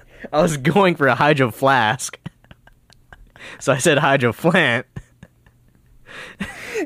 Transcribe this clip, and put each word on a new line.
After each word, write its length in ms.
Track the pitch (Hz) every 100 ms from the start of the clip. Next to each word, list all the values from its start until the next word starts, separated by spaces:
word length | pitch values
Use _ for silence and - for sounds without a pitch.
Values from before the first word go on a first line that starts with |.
| _ - -
I 100 | 147
was 160 | 170 151
going 380 | 131 202 190 170
for 120 | 139
a 80 | 120
Hydro 360 | 156 151 127
Flask. 680 | - 135 135 110 120 - -
<laughs> 60 | - - _ _ _ _ _ _ _ - - - - -
So 140 | -
I 40 | 135
said 200 | 165 139
Hydro 340 | 147 135 123
Flant. 520 | 107 165 180 147 117 - - - _ - _ _ _ _ _ _ _ - - - -
<laughs> 60 | - - - 466